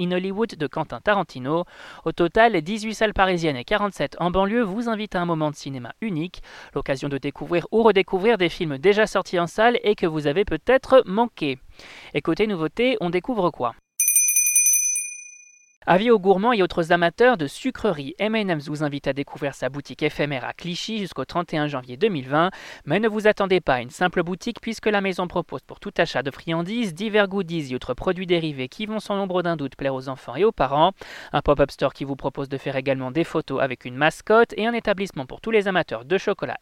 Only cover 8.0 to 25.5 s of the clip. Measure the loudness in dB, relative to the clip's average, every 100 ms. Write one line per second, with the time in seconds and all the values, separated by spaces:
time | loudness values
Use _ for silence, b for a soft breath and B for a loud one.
8 | 0 0 2 2 2 0 -4 2 4 4
9 | 4 0 0 0 -2 2 2 4 2 2
10 | 0 0 0 0 0 0 2 2 6 6
11 | 6 2 0 -2 -4 -4 -8 B B B
12 | B -2 0 2 0 0 -2 0 2 2
13 | 0 -2 -2 0 0 0 -4 -4 _ -2
14 | 0 2 2 2 2 2 4 2 0 -2
15 | -6 -12 -18 -20 _ _ _ _ 2 4
16 | 6 4 6 4 4 2 2 0 2 2
17 | 2 4 4 4 -2 -4 -6 -2 -2 -2
18 | -6 -4 -2 0 0 -2 -2 -4 -4 -2
19 | -2 -4 -6 -6 -8 -4 -6 -6 -10 -2
20 | -2 0 -2 -2 -8 -8 -8 -6 -6 -6
21 | -6 -6 -6 -4 -4 -2 -2 -4 -8 -2
22 | 0 0 0 2 2 B B B -2 0
23 | 2 2 2 2 2 2 4 0 -2 -2
24 | 0 0 -2 -4 -6 -8 -8 -4 0 0
25 | 0 -2 -2 -4 -4